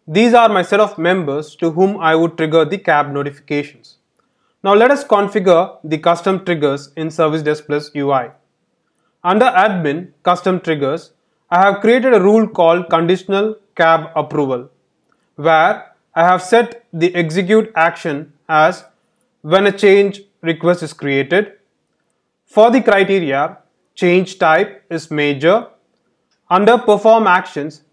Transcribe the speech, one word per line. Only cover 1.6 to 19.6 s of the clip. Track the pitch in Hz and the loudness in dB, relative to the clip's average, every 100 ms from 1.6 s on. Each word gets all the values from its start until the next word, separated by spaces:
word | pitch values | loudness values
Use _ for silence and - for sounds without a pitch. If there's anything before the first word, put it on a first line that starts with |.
| 170 | -4
whom | 156 190 202 | 0 -2 0
I | 165 160 | 0 0
would | 165 165 | 0 -2
trigger | 160 160 151 | -2 0 0
the | 196 | -2
cab | - 147 143 | -2 0 -2
notifications. | 139 143 139 - 147 147 - _ _ _ _ _ _ _ _ | -6 -8 -10 -8 -8 -8 -16 _ _ _ _ _ _ _ _
Now | 196 | 0
let | 208 247 | 4 4
us | 277 - | 0 0
configure | 208 202 214 190 165 185 - | -2 0 -2 2 2 0 -8
the | 156 156 | -8 -4
custom | 170 170 196 190 | -2 -2 -2 -4
triggers | 185 170 143 139 139 - | -4 -2 -2 -4 -10 -12
in | 160 | -8
Service | 156 160 156 | -2 -2 -2
Desk | 151 151 - | -4 -6 -6
Plus | 147 147 | -8 -6
U | 147 139 | -6 -2
I. | 135 120 - _ _ _ _ _ _ _ _ | -2 -4 -14 _ _ _ _ _ _ _ _
Under | 175 202 262 | -2 0 2
Admin, | 180 208 190 151 151 180 _ | 2 0 0 -4 -6 -10 _
Custom | - 175 190 185 | -2 -2 -2 -4
Triggers, | - 151 135 160 - _ _ _ _ | -4 -4 -4 -6 -12 _ _ _ _
I | 175 | 2
have | 196 196 | 2 2
created | 214 247 262 | 2 2 2
a | 226 | 2
rule | 185 220 220 | 4 2 0
called | - 165 175 180 | 0 2 2 0
Conditional | 165 170 185 - 196 214 214 _ - | -2 0 -2 -2 -2 -2 -6 _ 0
Cab | 165 165 156 156 | 2 2 -2 -6
Approval, | 143 151 139 127 131 _ _ _ _ _ _ - | -4 -4 -4 -4 -10 _ _ _ _ _ _ -6
where | 147 160 170 214 - _ _ | 0 2 2 -2 -10 _ _
I | - | 0
have | 175 185 | 2 2
set | - 233 233 - _ | 2 0 0 -8 _
the | 165 175 180 | -4 -2 -2
execute | 165 165 180 220 220 - | -4 -4 0 0 0 -2
action | 165 170 175 143 151 _ - | -2 -2 -8 -8 -12 _ -4
as | 156 160 180 - _ _ _ _ _ | 0 0 -2 -14 _ _ _ _ _
when | 151 185 | -2 2